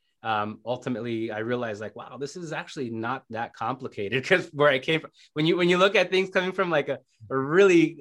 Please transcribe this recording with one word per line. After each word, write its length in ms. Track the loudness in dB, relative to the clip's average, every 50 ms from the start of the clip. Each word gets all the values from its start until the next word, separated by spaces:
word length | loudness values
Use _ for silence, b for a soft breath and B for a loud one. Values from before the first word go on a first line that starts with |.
| _ _ _ _ -6
um, 360 | -4 -2 -2 -2 -4 -8 -10 _
ultimately 640 | -8 -8 -6 -6 -8 -6 -6 -6 -6 -6 -6 -6 -6
I 80 | -6 -6
realized, 400 | -4 -4 -4 -4 -4 -6 -8 -10
like, 160 | -10 -12 -14
wow, 220 | -16 -18 -18 -12 -12
this 160 | -12 -12 -12
is 160 | -14 -12 -10
actually 380 | -10 -10 -10 -10 -10 -8 -8 -8
not 340 | -6 -6 -6 -6 -6 -6 -8 _
that 240 | -10 -8 -8 -10 -8
complicated. 680 | -8 -6 -6 -6 -6 -10 -12 -8 -8 -4 -2 -2 -2 2
<laughs> 40 |
'Cause 220 | 2 2 2 2 -4
where 180 | 0 2 4 4
I 100 | 4 2
came 220 | 0 -2 -2 -2
from, 100 | -4 -8 b b b b _
when 120 | 0 0
you, 120 | 2 2
when 120 | 2 4 4
you 80 | 4
look 180 | 4 4 4 4
at 140 | 2 2 2
things 200 | 2 0 0 2
coming 220 | 0 0 0 0
from, 200 | -2 -2 0 2
like, 180 | 2 0 0 0
a, 80 | -6 -8 -8 _ _ _ -10 -4
a 80 | -2
really, 640 | -2 0 2 4 6 6 8 8 6 6 4 0 -6